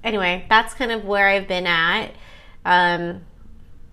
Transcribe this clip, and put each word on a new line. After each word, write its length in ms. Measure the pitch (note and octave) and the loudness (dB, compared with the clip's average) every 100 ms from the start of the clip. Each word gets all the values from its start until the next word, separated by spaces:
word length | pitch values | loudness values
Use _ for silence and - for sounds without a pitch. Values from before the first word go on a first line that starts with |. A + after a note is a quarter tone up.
anyway, 420 | A3+ A3 F3+ F3+ - | -4 -2 -2 -4 2
that's 260 | A3 A#3 - | 2 2 -4
kind 160 | B3+ | -4
of 120 | A3+ | -4
where 240 | G3 G3+ G3 | -2 2 2
I've 200 | G3 F#3+ | 2 0
been 180 | F3+ F3+ | -4 0
at. 460 | E3+ E3 G3+ - - - - - - | 0 0 0 -4 -14 -20 -20 -20 -10
Um, 580 | F3+ F3+ F3 F3 F3 F#3 E3+ - - - - - - | 2 4 4 2 -4 -8 -14 -20 -20 -20 -20 -20 -16